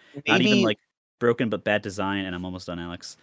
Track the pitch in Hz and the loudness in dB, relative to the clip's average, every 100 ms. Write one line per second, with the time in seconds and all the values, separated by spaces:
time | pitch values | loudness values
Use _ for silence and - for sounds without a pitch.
0 | _ 143 - 117 123 104 113 107 _ _ | _ -8 0 4 4 4 2 0 _ _
1 | _ _ 120 117 120 104 - 104 104 95 | _ _ 2 2 0 -2 0 0 -2 -4
2 | 98 98 95 87 90 90 90 87 85 87 | -2 -2 -4 -6 -8 -8 -8 -8 -8 -10
3 | - - | -14 -18